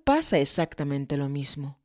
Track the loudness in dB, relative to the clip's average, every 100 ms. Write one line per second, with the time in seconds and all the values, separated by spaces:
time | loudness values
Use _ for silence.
0 | 0 2 4 2 4 4 2 -2 -4 -4
1 | -4 -4 -4 -4 -4 -6 -8 -14